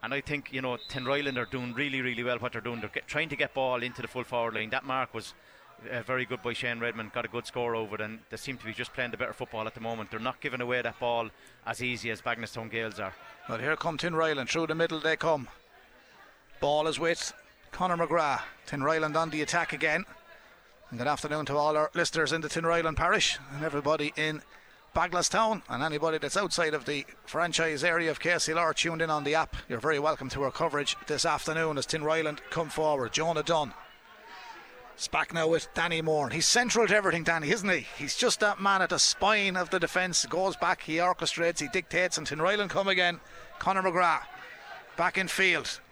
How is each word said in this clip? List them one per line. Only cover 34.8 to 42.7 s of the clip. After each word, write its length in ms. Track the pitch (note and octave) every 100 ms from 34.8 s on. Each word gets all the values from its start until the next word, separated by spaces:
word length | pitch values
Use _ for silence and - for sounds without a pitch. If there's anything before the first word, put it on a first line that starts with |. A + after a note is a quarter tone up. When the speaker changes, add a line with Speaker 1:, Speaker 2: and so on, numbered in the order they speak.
| -
Speaker 2:
It's 120 | - -
back 280 | - D3+
now 140 | E3 D#3+
with 200 | E3 -
Danny 260 | - E3+ E3
Moore. 300 | D#3+ D#3 C#3
He's 180 | D#3 E3
central 380 | A#3+ B3 A3+ A3
to 100 | G#3
everything, 280 | F#3+ E3
Danny, 260 | D#3+ E3 D3
isn't 180 | A3 G3
he? 180 | F3 A#2 -
He's 180 | C#3+ -
just 240 | E4+ -
that 180 | G#3+ G3+
man 220 | G3 G3
at 80 | F3+
the 100 | E3
spine 560 | - - G3 G#3+ G3
of 140 | F#3 F3
the 100 | F#3
defence. 460 | E3+ - F#3 E3
Goes 320 | - E3 F#3+ E3
back, 240 | F3 F3+
he 160 | - D#3+
orchestrates, 640 | F3 F3+ E3 - E3+ E3+
he 80 | D3
dictates, 480 | F#3 E3+ D#3+ F3+ E3+
and 100 | D3+
Tinryland 440 | D3 E3+ G#3 G3+